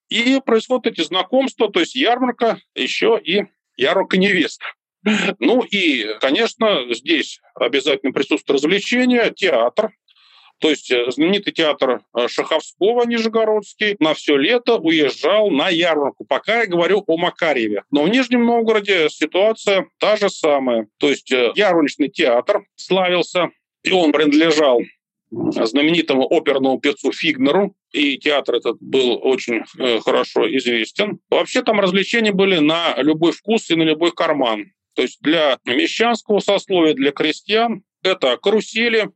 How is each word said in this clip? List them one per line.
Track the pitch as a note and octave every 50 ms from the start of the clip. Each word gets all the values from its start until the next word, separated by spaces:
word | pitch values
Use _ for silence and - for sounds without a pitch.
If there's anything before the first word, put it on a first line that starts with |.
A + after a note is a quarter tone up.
| _ _
и | F#3 G#3+ A#3 B3+ C4+ C4+ -
происходят | - A#3 A3 - - - - -
эти | A#3 F#3+ - D#3+
знакомства, | - E3+ F#3 F3+ - B3 C4 C4+ C4 - - A#3 G3+
то | G3 F#3
есть | D#3+ - -
ярмарка | - D3 G#3+ A#3+ B3 C4 B3+ A#3 - A#3+ A3+ G#3+ F#3 - _ _
ещё | - B2 - - - - A3 A#3 G3+
и | - D#3 F#3 G#3 - - _ _ _ _ _
ярмарка | - B2 D3 F3 G3 F3+ - G3+
невест. | F#3 F#3 G3+ F#3+ F#3 C3+ - - - - - - _ _ _ _ _ - G#3 G#3+ G3+ F3+ F#3+ F#3+ -
Ну | A3+ E3+ A3+ B3+ -
и, | - G3+ G3+ F#3 D#3+ C3+ A#2+ G#2 G#2+ G#2+ -
конечно, | - C3+ D3+ G#3 A#3 A3 - - A3+ G#3+ G3 D3 A#2+ A#2+ A#2
здесь | A2+ C3 D#3 E3 C#3 A2+ - - - _ _ _
обязательно | - A#2 A#2+ C3 C#3 - D3+ C#3 C3+ - C3 -
присутствует | D3 C3+ - D#3 - - - C3+
развлечение, | C3 C#3+ D#3 F#3+ G3+ - - A#3+ B3 B3+ B3 B3 A#3+ G#3+ E3+ -
театр. | - G3 F3+ C#3+ A#2 A2+ B2 - - G#3+ G#3+ - _ _ _ _ _ _ _ _ _ _ _ _ _
То | - D#3
есть, | C#3+ - - -
э, | B2+ B2 A#2 C3
знаменитый | B2 C#3 D#3+ F3 G3+ G3+ - D#3 -
театр, | - E3 D3+ C#3 - C#3 B2+ B2 A2+ - _ _
э, | A#2 A#2+
Шаховского | A#2+ - - C3+ - D#3+ D#3 - - - _ F3+ G#3+ A#3+ B3 A#3+
Нижегородский | A#3 A#3 A3+ A3+ A3+ G#3+ A3+ A3 G#3+ G#3+ G#3+ G3+ - - - A3 G#3 G3+ -
на | D3+ D#3 D3+
всё | - - - D3
лето | C3+ C#3 G#3 A#3+ A#3+ A#3+ B3 A#3
уезжал | G3 D#3+ E3 E3 D#3 D3 B2+ - - - D#3+ G3 G#3+ G#3+ G3+
на | D3+ C3+ E3 F#3+
ярмарку, | F3 D#3+ F3 E3+ D#3 D3 C#3+ B2+ - _ -
пока | - C3 B2+ - - A3 A#3 A3+
я |
говорю | F#3+ F3 E3+ E3+ E3+ G3 G3 -
о | - E3
Макарьеве. | E3 F3 E3+ - - F3 D#3+ C#3 B2+ A2 G#2 G#2 G2 - _
Но | C#3+ C#3+ D3+
в | F#3
Нижнем | A3+ C4 B3+ A#3 B3 A#3+ A#3
Новгороде | A#3 A#3 A#3 A3+ A3 A3 G#3+ G3+ G3+ G3 F3 D3+ C#3
ситуация | - - D3+ D3+ - F3+ G3+ A3 A3+ - - G#3 G3 F#3+ D#3+ - _ _
та | - G3 G#3+
же | G#3 G3+ F#3+
самая. | - - - D3+ C#3+ C#3 C3+ B2+ A#2+ A2+ A2 - _ _
То | - C#3+
есть, | C3 - - -
э, | B2+ B2+ A#2+ A2 G2+
ярмарочный | E3 G#3+ F#3+ F3 E3 D3+ B2+ - - C#3+ C3
театр | - - D#3 C3 A#2 B2 - - G#3 G3+ - _ _
славился, | - - - F#3 F#3+ F#3 F3+ F3+ F3 D#3+ - - F3+ E3 - - _ _ _ _ _ -
и | - F#3
он | F#3 E3+ D3
принадлежал | D3 D3 D#3 D3 C#3+ D3+ E3 E3 D3+ D3+ D3+ C3+ B2 A#2 - - - _ _ _ _ _ _ _
знаменитому | A2+ A#2 - - - - A#2 A2 A2+ C#3+ D3 D#3+ F3 E3 D#3 - C#3 C3 C3
оперному | - D#3+ D#3+ - D3 C3+ C3+ C3 C3+ B2+ A2+
певцу | - D3 C3+ - - C3 -
Фигнеру, | - - D#3+ - - C3 C#3 D#3 F#3 G3+ F#3+ - _ _ _ -
и | C#3+ D3 C#3+ C3+
театр | B2 - D3+ D3 C3+ A#2 - B2
этот | A2+ - A#2+ G#2+ -
был | C3 B2+ C3+ C3+ B2+ B2 B2+ - -
очень, | C3+ B2+ B2+ - - A#2 A2 - - - -
э, | C3 B2 A#2 G#2+
хорошо | - C3 B2+ B2+ A#2+ - - B2+ - - -
известен. | C3 B2 B2 A#2+ A2+ A2 - - - G#3 G#3 E3+ - _ _
Вообще | A#2+ D3+ F3 - - C4 B3
там | A#3+ A3 G#3
развлечения | G3 F3+ F3+ G3 F#3 - - A#3 A3 G#3+ G3
были | F#3 G3 G3 F#3 E3
на | D3 D3+ D#3+ E3+ E3+ D3+ A#2
любой | - C3+ D#3 D#3 D#3 E3+ E3 D3+
вкус | - - G#3 A3+ A3 - -
и | E3+
на | E3 D#3+
любой | D#3+ D#3 D3+ E3+ E3+ -
карман. | - E3 D#3+ D3+ C#3 C3 A#2 A2 G#2 G2+ - _ _ _ _ _
То | - B2+
есть | A#2+ - -
для | A2+ C#3+ E3 E3 D3+ C#3+ B2 - _
мещанского | C3+ A#2+ C#3+ E3 - - - A3 A#3+ A#3 - - - G#3 F#3+
сословия, | - - G3+ F3 - - F#3+ F3 E3 D#3 D3
для | B2+ C3+ C#3+ C#3+
крестьян | - D#3 D#3 D3 - - - G#3 A3 A#3 A#3 G#3 - - _ _ _ -
это | F#3+ F#3 - - C3 A#2+ -
карусели, | - G3 A3 G#3+ F#3 - - A3 A#3 A#3+ A3+ A3 G#3 - -